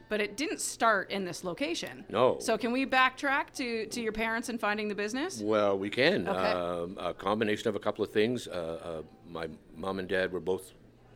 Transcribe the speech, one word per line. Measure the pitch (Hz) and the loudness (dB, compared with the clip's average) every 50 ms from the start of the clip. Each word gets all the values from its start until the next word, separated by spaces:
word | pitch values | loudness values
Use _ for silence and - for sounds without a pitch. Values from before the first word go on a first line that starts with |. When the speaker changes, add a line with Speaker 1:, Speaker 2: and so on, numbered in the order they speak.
| - - | -8 -4
Speaker 1:
but | 214 208 | -2 -2
it | 208 208 208 | -2 -2 -2
didn't | 226 302 403 - - | -4 -4 -2 -2 -4
start | - - - - 240 226 214 190 - - | -4 -6 -2 2 4 4 4 4 0 -2
in | - 202 190 | -4 -4 -4
this | 175 156 - | -4 -6 -6
location. | - 180 170 - 277 330 349 - - 120 127 123 - - | -6 -6 -4 -2 -2 -2 -2 -4 -6 -8 -10 -12 -8 -2
Speaker 2:
No. | - 104 127 120 82 - | 4 4 6 6 4 2
Speaker 1:
So | - 247 220 | 0 0 0
can | 214 254 226 | 2 0 0
we | 240 262 269 | 0 0 0
backtrack | - 262 262 254 254 262 - 294 269 269 294 311 - - | 2 4 4 4 4 2 0 0 0 0 0 0 -2 -6
to, | - 262 240 233 220 214 | -6 -4 -2 -2 -2 -4
to | 214 - 247 | -4 -4 -4
your | 226 220 | -4 -2
parents | 214 214 226 226 226 226 226 - | -2 -2 -2 -2 -2 -2 -2 -4
and | 226 233 | -4 -2
finding | 220 208 208 214 208 | 0 0 0 0 -2
the | 214 196 | -2 -2
business? | 196 202 214 226 262 320 381 131 113 | -2 -2 -2 -2 -4 -4 -4 -4 -2
Speaker 2:
Well, | 104 104 110 104 104 101 98 | 0 2 4 6 6 4 4
we | 95 98 104 | 2 0 -2
can. | - 120 131 165 208 220 87 196 | 2 4 4 6 6 4 2 0
Speaker 1:
Okay. | 185 92 92 90 | 0 2 2 2
Speaker 2:
Um, | 90 90 87 87 87 87 87 90 101 - | 2 0 0 0 -2 -2 -4 -4 -6 -4
a | 90 85 | -4 -4
combination | 82 - 92 98 107 110 117 104 107 107 - 117 | -4 -2 0 2 2 2 2 2 2 2 0 0
of | 101 | -2
a | 101 | 0
couple | - 107 104 - 101 | -2 -2 0 0 -2
of | - | 2
things. | - 107 107 120 123 120 - | 4 4 4 4 2 -2 -4
Uh, | 90 87 87 82 82 82 78 80 | -6 -4 -4 -4 -4 -6 -6 -6
uh, | 85 80 78 76 76 - - - 85 | -8 -8 -8 -8 -12 -16 -20 -16 -12
my | 85 80 82 78 78 76 - - - | -8 -8 -8 -8 -8 -12 -18 -18 -12
mom | 80 90 95 95 95 | -6 -4 -4 -2 -4
and | 92 | -2
dad | 90 98 92 92 90 | 0 0 0 2 0
were | 92 87 | -2 -2
both | 80 87 92 92 - - - - - - - - - - - | 0 0 -2 -2 -4 -8 -18 -20 -20 -20 -20 -20 -20 -20 -18